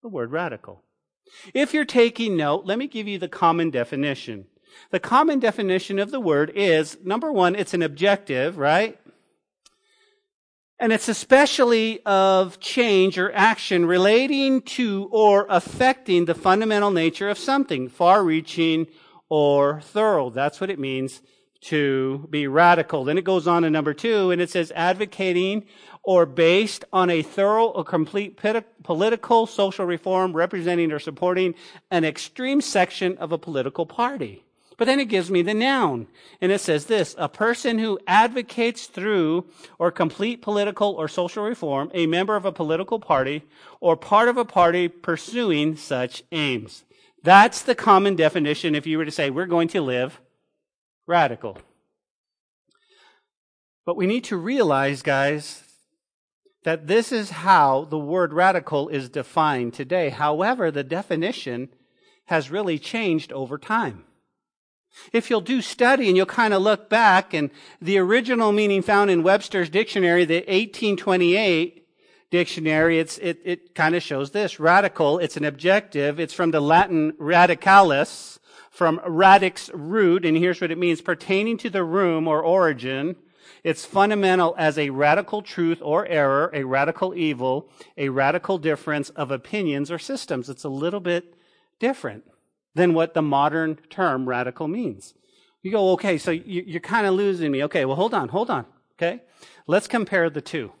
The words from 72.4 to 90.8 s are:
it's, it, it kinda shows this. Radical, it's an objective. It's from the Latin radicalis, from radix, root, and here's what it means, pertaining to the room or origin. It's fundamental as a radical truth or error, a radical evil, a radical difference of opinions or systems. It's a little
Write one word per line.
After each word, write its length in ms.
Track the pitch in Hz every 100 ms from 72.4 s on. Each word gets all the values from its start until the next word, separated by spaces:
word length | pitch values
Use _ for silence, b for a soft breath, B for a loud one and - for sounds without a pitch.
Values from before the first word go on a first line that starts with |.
| 175 - 156 156 165 165
it's, 180 | 160 -
it, 200 | 175 170 180
it 280 | 175 _
kinda 280 | - 160 170
shows 300 | - 139 139
this. 280 | 202 202 -
Radical, 580 | 156 180 202 - 143 160
it's 200 | 165 -
an 80 | 147
objective. 720 | 139 165 180 - 147 143 147
It's 140 | 160
from 180 | - 170
the 80 | 160
Latin 540 | 143 165 196 165 156
radicalis, 1200 | 156 151 175 180 165 - 196 190 139 151 - - - B B B
from 300 | - 170 160 180
radix, 640 | 165 190 196 185 - -
root, 520 | 180 151 214 190 180 170
and 100 | 160
here's 240 | 175 170
what 120 | 175
it 60 | 165
means, 240 | 175 160
pertaining 560 | - 165 - 190 220 226
to 100 | 240
the 160 | 190 170
room 420 | 180 185 160 160
or 140 | 156
origin. 720 | 160 185 170 135 123 135 151 180 b b b b
It's 220 | 165 156 -
fundamental 720 | 196 202 214 190 185 165 170
as 200 | 160 147
a 120 | 147
radical 520 | 135 147 165 202 208
truth 380 | 202 - 170 165
or 240 | 151 160 208
error, 440 | 165 139 135 160
a 120 | 151 131
radical 500 | 131 143 170 185 175
evil, 540 | 156 135 127 131 - B B -
a 120 | 139
radical 480 | 131 135 170 - 190
difference 520 | 156 147 - 147 143
of 200 | - 139
opinions 580 | 135 - 214 180 143 143
or 100 | 165
systems. 500 | - 269 - 135 120
It's 160 | 131 151
a 40 |
little 300 | 135